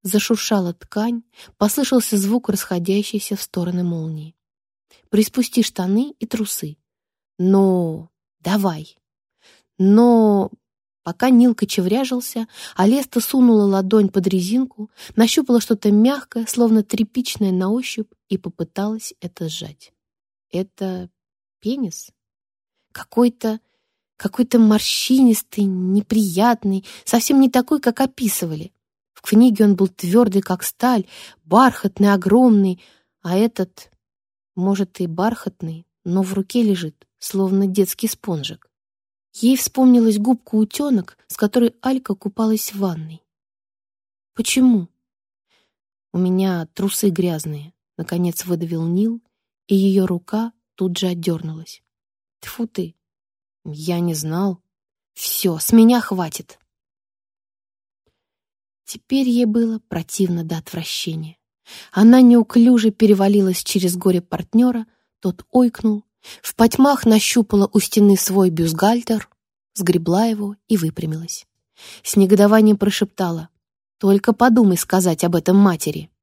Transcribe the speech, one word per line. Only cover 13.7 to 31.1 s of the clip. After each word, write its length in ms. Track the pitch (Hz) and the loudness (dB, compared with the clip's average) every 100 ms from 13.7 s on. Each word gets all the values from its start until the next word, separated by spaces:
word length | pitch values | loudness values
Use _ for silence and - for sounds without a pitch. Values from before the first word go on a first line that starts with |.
| 196 190 220 196 | 0 0 2 2
под 160 | 196 185 | 0 -2
резинку, 640 | 185 180 240 262 - 214 _ - - | -2 -2 -4 -4 -10 -18 _ -8 0
нащупала 420 | 233 - 262 240 | 0 0 0 0
что-то 320 | - 214 208 | 0 -2 2
мягкое, 540 | 208 233 285 - 233 226 | 4 2 0 -8 -10 -8
словно 360 | - 233 220 | -2 2 2
тряпичное 680 | 208 214 220 - 247 - 196 | 0 -4 -4 -4 -8 -4 -2
на 200 | 185 190 | -2 -2
ощупь, 420 | 233 254 - 214 _ _ | -4 -6 -10 -12 _ _
и 80 | 185 | -8
попыталась 800 | 175 - 165 - 202 220 - - | -8 -12 -10 -6 -6 -8 -12 -16
это 260 | 175 - 160 | -18 -10 -10
сжать. 460 | 156 151 147 _ _ _ _ _ _ _ | -10 -16 -20 _ _ _ _ _ _ _
Это 580 | 175 190 _ 190 180 180 _ _ _ _ _ | -10 -10 _ -10 -10 -14 _ _ _ _ _
пенис? 500 | 208 277 214 - - _ _ _ _ _ _ _ _ | -8 -6 -8 -10 -20 _ _ _ _ _ _ _ _
Какой-то, 680 | - - - 240 240 226 220 _ _ _ _ _ _ | -20 -8 0 0 0 -8 -8 _ _ _ _ _ _
какой-то 400 | 196 - 247 240 | -10 -4 0 4
морщинистый, 1040 | 220 214 - - - 262 254 214 - - | 4 4 0 -6 0 2 4 2 -4 -4
неприятный, 1200 | 202 185 185 196 202 220 202 175 233 233 202 190 - - - | -2 -2 -2 -2 0 -2 0 0 0 0 -2 -4 -8 -16 -4
совсем 340 | 240 - 277 | -4 2 2
не 80 | 269 | 4
такой, 320 | 254 247 302 | 2 0 -2
как 200 | 247 233 | -2 -2
описывали. 760 | 269 - 233 - 170 156 170 _ _ _ _ | -4 -2 -6 -4 -6 -8 -12 _ _ _ _
В 80 | _ | _
книге 420 | - 208 254 208 | 2 4 6 6
он 120 | 208 190 | 2 4
был 120 | 196 | 0
твердый, 540 | - 180 214 233 190 | -2 0 2 2 0
как 200 | - 180 | -2 -6
сталь, 440 | - - 247 240 185 | -6 -4 0 0 -4